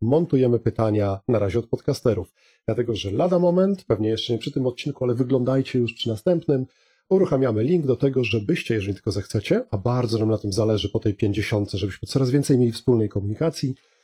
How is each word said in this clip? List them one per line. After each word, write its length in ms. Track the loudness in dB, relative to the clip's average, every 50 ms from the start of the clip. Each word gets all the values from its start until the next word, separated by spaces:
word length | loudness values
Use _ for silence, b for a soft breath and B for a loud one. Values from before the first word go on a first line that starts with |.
montujemy 580 | -2 2 2 2 2 2 2 2 4 4 2 2
pytania 600 | 0 -2 -2 0 0 2 2 2 0 0 -2 -4 -2 -2
na 120 | 0 0
razie 200 | 0 0 0 -2
od 80 | -2 -2
podcasterów. 680 | -6 -4 -2 -4 -4 0 0 0 0 0 -2 -8 _ b b b b b b
Dlatego, 300 | -4 -2 -2 -2 -2 -2
że 160 | -4 -4 -4
lada 280 | -2 0 0 2 2 2
moment, 440 | 2 4 4 4 2 2 0 -2 -2
pewnie 260 | -2 -2 0 0 0
jeszcze 240 | 0 -2 -2 -2 -4
nie 60 | -4
przy 120 | -4 -4
tym 160 | -4 -2 -2 -2
odcinku, 360 | -2 -4 -6 -8 -6 -4 -2
ale 120 | -2 0
wyglądajcie 640 | 0 0 0 0 0 2 2 0 0 -2 0 0 0
już 140 | 0 0 -4
przy 160 | -6 -4 -4
następnym, 560 | -4 -2 0 0 0 0 2 0 0 0 -2 b b b b b b b b _
uruchamiamy 540 | 2 2 2 2 2 0 2 0 0 0 2
link 220 | 2 2 2 2
do 100 | 2 0
tego, 280 | 2 0 0 2 0 0
żebyście, 500 | 0 -2 -2 0 -2 -2 -2 -2 -2 -2
jeżeli 200 | -2 -2 -4 -6
tylko 180 | -6 -6 -6
zechcecie, 540 | -4 -4 -6 -4 -4 -4 0 0 0 0 0 -2
a 60 | -6 -4
bardzo 420 | -2 -2 0 0 0 0 0 0
nam 100 | 0 0
na 80 | 0 0
tym 160 | -2 -2 -2
zależy 360 | 0 2 2 2 0 0 -2
po 100 | -4 -2
tej 140 | -2 -2 -2
pięćdziesiątce, 640 | 0 -2 0 0 -2 -2 -2 -2 -2 -2 -2 -4 -4
żebyśmy 300 | -4 -4 -6 -8 -12 -4
coraz 220 | -2 0 0 2
więcej 280 | 2 2 2 4 4 4
mieli 140 | 4 2
wspólnej 380 | 0 -2 0 2 2 2 2 0
komunikacji, 640 | -2 -4 -4 -4 -4 -2 -2 -4 -2 -2 -4 -6 -6 b b b b b